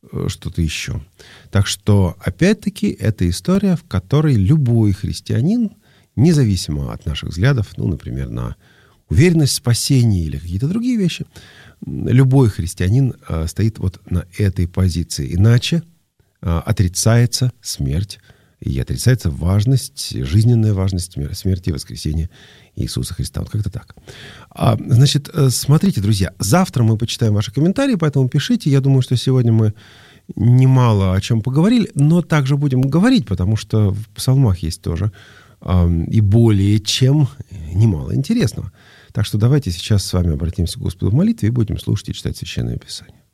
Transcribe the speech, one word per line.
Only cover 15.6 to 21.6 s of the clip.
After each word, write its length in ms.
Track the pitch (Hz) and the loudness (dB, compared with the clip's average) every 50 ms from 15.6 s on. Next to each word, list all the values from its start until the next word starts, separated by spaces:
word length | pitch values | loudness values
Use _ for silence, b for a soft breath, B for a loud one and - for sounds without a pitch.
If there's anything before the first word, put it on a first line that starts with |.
| - - 165 170 165 _ _ _ _ _ _ _ _ _ _ _ - | 2 0 -2 -2 -4 _ _ _ _ _ _ _ _ _ _ _ -4
э, 200 | - 85 82 - | -2 -2 -2 0
отрицается 840 | - 104 - 98 87 90 - - 113 113 117 120 117 - - 127 127 - _ _ | -2 0 0 0 0 0 0 2 4 4 4 4 2 0 -2 -2 -4 -4 _ _
смерть, 560 | - - - 71 65 69 80 104 - - - b b b b b b b b | -14 -8 -6 -4 -2 -2 -2 -4 -6 -10 -20 b b b b b b b b
и 200 | - - 69 65 | -8 -6 -4 -4
отрицается 500 | 64 - - - - 120 127 120 - 90 | -4 -4 -6 -2 0 0 0 0 0 -4
важность, 880 | 71 65 73 87 95 104 104 120 135 127 - - _ - - - - - 65 | -4 -2 -2 0 2 2 2 2 0 0 -2 -4 _ -14 -12 -10 -8 -8 -6
жизненная 480 | 67 78 104 107 123 120 113 110 107 104 | 0 2 2 4 4 4 4 2 0 0
важность 400 | 92 95 98 95 90 87 - - | 0 -2 -2 -2 -4 -6 -8 -8
смер-, 220 | 69 71 71 87 | -10 -8 -8 -10
смерти 340 | - - 95 92 90 | -6 -4 -4 -4 -2